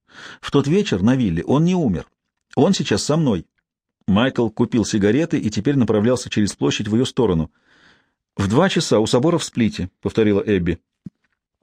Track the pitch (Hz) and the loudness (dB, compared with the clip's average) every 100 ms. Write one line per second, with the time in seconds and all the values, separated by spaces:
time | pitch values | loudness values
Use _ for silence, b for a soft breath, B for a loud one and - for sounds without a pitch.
0 | B B B B - 143 135 190 202 92 | B B B B -4 0 2 0 0 0
1 | 104 131 110 82 - 135 165 185 139 80 | 0 2 0 -2 0 0 2 0 0 -2
2 | - _ _ _ _ - 160 190 151 101 | -6 _ _ _ _ 0 2 2 -2 -2
3 | - 151 147 92 - _ _ _ _ _ | 0 0 0 -2 -6 _ _ _ _ _
4 | - 98 123 - 113 - 120 123 98 110 | -2 0 0 0 -2 -2 0 0 0 2
5 | 101 123 165 143 107 107 120 139 110 107 | 2 2 0 -2 -4 -4 -2 0 2 2
6 | 110 123 - - 101 - 139 - 107 110 | 2 0 -2 -2 -2 -2 -4 -2 -2 -2
7 | 147 - 110 85 78 b b b b b | 0 0 0 0 -2 b b b b b
8 | b b _ - 98 117 185 185 - 110 | b b _ -4 0 2 2 0 0 0
9 | 110 127 156 175 - - 110 - 90 _ | 2 2 2 0 -2 -2 -2 -2 -10 _
10 | 101 113 107 98 107 98 85 85 _ _ | -4 0 2 2 0 0 0 -4 _ _
11 | - - _ _ _ _ | -20 -20 _ _ _ _